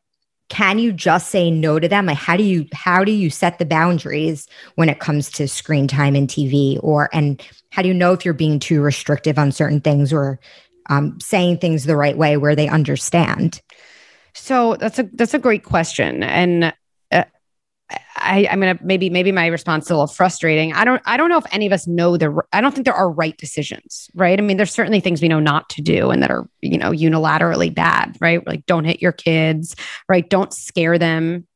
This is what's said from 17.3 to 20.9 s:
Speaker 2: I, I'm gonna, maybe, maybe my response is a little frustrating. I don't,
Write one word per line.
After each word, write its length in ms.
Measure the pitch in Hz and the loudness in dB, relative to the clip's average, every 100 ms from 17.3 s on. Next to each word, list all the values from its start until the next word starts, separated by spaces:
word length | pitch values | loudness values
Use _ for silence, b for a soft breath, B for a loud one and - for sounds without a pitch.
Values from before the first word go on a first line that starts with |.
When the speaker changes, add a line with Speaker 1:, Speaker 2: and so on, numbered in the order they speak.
| _ _ _ _ _ - - - - | _ _ _ _ _ -18 -18 -14 -8
Speaker 2:
I, 320 | - 196 202 | -2 2 2
I'm 80 | 190 | 0
gonna, 200 | 185 180 | -2 -2
maybe, 260 | 180 190 185 | -2 -2 0
maybe 220 | 180 185 | 0 0
my 160 | 190 165 | 0 0
response 380 | 165 - 156 | -2 -4 -4
is 60 | - | -2
a 40 | |
little 120 | 160 143 | -2 0
frustrating. 640 | - 180 - 165 156 160 | 0 -2 0 0 0 0
I 120 | 156 | 0
don't, 160 | 233 | 0